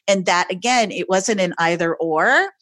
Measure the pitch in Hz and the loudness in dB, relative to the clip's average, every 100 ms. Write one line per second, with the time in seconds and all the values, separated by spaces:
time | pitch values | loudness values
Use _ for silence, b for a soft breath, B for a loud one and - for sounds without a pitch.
0 | - 196 185 175 - 180 240 254 208 113 | 0 0 2 0 0 -4 0 0 0 -4
1 | - 185 190 208 180 165 165 170 170 165 | -2 0 0 0 -2 0 -2 0 -2 -2
2 | 165 156 196 294 392 - | -2 0 2 2 0 -6